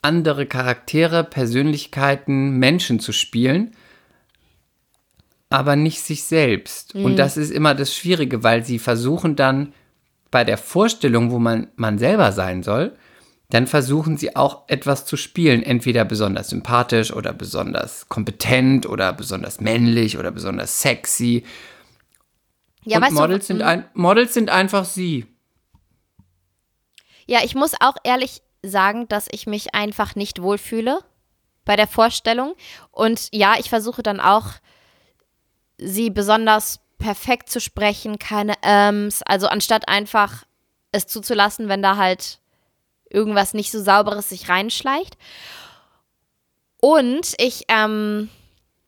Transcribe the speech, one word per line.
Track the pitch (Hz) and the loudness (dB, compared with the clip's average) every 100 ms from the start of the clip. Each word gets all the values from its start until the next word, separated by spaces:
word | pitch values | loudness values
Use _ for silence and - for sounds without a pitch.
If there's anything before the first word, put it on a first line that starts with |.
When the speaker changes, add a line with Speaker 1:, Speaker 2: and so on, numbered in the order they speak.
Speaker 1:
andere | 147 170 160 139 143 | 2 2 0 -2 -4
Charaktere, | 127 127 120 - 156 165 165 160 | -4 -2 -4 -2 0 2 2 -2
Persönlichkeiten, | - 120 120 147 147 - - 139 139 - 135 139 131 | -2 0 2 0 0 -6 -2 0 0 0 0 0 4
Menschen | 127 175 - 113 | 4 2 0 -2
zu | - | -2
spielen, | 107 - 117 123 160 226 - _ _ _ _ _ _ _ _ _ _ _ _ _ _ _ _ _ | -4 -2 0 2 2 0 -8 _ _ _ _ _ _ _ _ _ _ _ _ _ _ _ _ _
aber | 135 143 143 | 0 2 4
nicht | 156 156 | 2 -2
sich | - 151 | -8 -8
selbst. | - 160 139 98 - - - 196 | 0 2 4 2 -4 -16 -14 -2
Und | 196 | 0
Speaker 2:
Mhm. | 139 | 4
Speaker 1:
das | 139 151 | 2 0
ist | 151 | -4
immer | - 151 135 | 2 2 2
das | 139 | -2
Schwierige, | - 175 175 135 123 | -4 -2 0 0 2
weil | 110 117 | 2 2
sie | 117 120 | 0 -4
versuchen | - 113 123 170 170 143 | -2 0 0 0 -2 2
dann | 135 135 143 - _ _ _ _ _ | 2 2 -4 -10 _ _ _ _ _
bei | 131 117 | 0 2
der | 107 | 0
Vorstellung, | - 175 220 226 143 117 120 | -2 0 2 2 2 2 2
wo | 120 | 2
man, | 117 113 - - | 0 0 -4 -4
man | 110 104 | -2 0
selber | 120 208 135 | 2 4 4
sein | 98 92 92 | 2 -4 -4
soll, | 90 107 196 - _ _ _ _ _ | -2 -2 -2 -6 _ _ _ _ _
dann | 117 127 | 0 2
versuchen | 151 127 147 156 147 | 0 2 0 0 -4
sie | - - | -4 0
auch | 135 - _ | 0 0 _
etwas | 139 - 139 - | -4 -2 -4 -4
zu | 151 | -8
spielen, | - - 160 120 | -6 0 4 4
entweder | 117 120 127 117 104 | 2 0 2 0 0
besonders | 107 104 95 - | 0 -2 -2 -6
sympathisch | - - 120 120 113 110 | -8 0 0 2 0 0
oder | - - | -4 -8
besonders | - - 90 92 - - - - | -8 -8 -6 -4 -6 -6 -12 -10
kompetent | - 104 - - 127 131 135 - | -6 -6 -6 0 2 4 2 0
oder | 107 95 | -2 -2
besonders | - - 95 - - | -4 -8 -8 -8 -6
männlich | 104 117 117 117 110 - | -2 2 2 4 0 -2
oder | 87 | -8
besonders | 85 90 95 - - | -8 -8 -6 -6 -2
sexy. | 139 120 - - 120 117 - - - - _ _ _ _ _ _ _ _ _ _ - | -2 -2 -4 -2 0 -2 -4 -20 -20 -20 _ _ _ _ _ _ _ _ _ _ -2
Speaker 2:
Ja, | 214 | 2
Speaker 1:
Und | |
Speaker 2:
weißt | 254 | 2
du, | 151 | 4
Speaker 1:
Models | 156 190 - | 2 2 -2
sind | 185 | -2
Speaker 2:
mhm. | |
Speaker 1:
ein-, | - 170 - | 0 -2 -4
Models | - 175 214 240 | 0 4 4 4
sind | 240 214 | 0 2
einfach | 185 190 202 185 | 2 2 0 -2
sie. | - 180 143 110 _ _ _ _ _ _ _ _ _ _ _ _ _ _ _ _ _ _ _ - | -4 -4 -4 -6 _ _ _ _ _ _ _ _ _ _ _ _ _ _ _ _ _ _ _ -2
Speaker 2:
Ja, | 233 233 | 0 0
ich | 262 | -2
muss | 302 - | -2 2
auch | 254 - | 0 0
ehrlich | 240 254 254 - _ _ | -2 0 -2 -10 _ _
sagen, | 196 196 196 220 233 | -4 0 0 0 -4
dass | 208 - | -4 -6
ich | 214 - | -10 -8
mich | 208 - - | -8 -4 -4
einfach | 208 208 208 - | -4 -4 -6 -4
nicht | 202 - | -8 -4
wohlfühle | 180 202 - 226 226 311 - _ _ _ _ _ - | -2 -2 -4 -4 -2 -4 -6 _ _ _ _ _ -2
bei | 208 | 2
der | 208 | 2
Vorstellung. | - 226 - - 233 269 359 - - - | 4 2 2 -2 -2 -4 -8 -16 -20 -20
Und | - 226 226 - | -2 0 0 -6
ja, | 214 202 226 | 2 4 4
ich | - | 0
versuche | 226 214 247 | -4 -4 -6
dann | 220 196 | -4 0
auch, | - 208 - - _ _ _ _ _ _ _ _ _ _ _ _ | 4 4 2 -16 _ _ _ _ _ _ _ _ _ _ _ _
sie | 190 196 226 | -8 -4 -2
besonders | 196 202 220 226 214 - - _ _ | -2 2 4 4 2 2 -10 _ _
perfekt | 220 196 - 240 - | -6 -4 -2 -4 -2
zu | 240 | -8
sprechen, | - - 208 208 220 208 | -8 -2 -2 -2 -8 -10
keine | - 214 208 208 | -6 -4 -2 -2
Ähms. | - 202 202 208 208 - | 4 6 4 2 -2 -6
Also | - 196 196 | -2 0 0
anstatt | 208 - 220 - | -2 0 0 2
einfach | 202 208 220 202 - _ _ _ _ _ | -2 0 0 0 -2 _ _ _ _ _
es | 202 - | -6 -6
zuzulassen, | 226 202 220 202 - 214 | -10 -4 2 2 0 -4
wenn | 196 | 0
da | 196 196 | 2 2
halt | 190 185 - - _ _ _ _ _ _ _ | 2 0 -6 -16 _ _ _ _ _ _ _
irgendwas | 196 214 202 196 | -2 0 0 0
nicht | 214 202 | -4 -6
so | 220 | -4
Sauberes | 202 196 208 202 202 | 2 4 4 -4 -8
sich | 185 - | -12 -2
reinschleicht. | 180 214 - 269 285 381 - - - - - - _ _ _ _ _ _ _ _ _ _ _ | -2 -2 -4 -4 -4 -6 -14 -20 -20 -20 -20 -20 _ _ _ _ _ _ _ _ _ _ _
Und | 269 311 247 277 359 - | 4 6 4 -2 -4 0
ich, | 247 - - | -2 -2 0
ähm, | 226 214 214 214 208 214 _ _ _ _ _ | 2 2 0 -2 -4 -8 _ _ _ _ _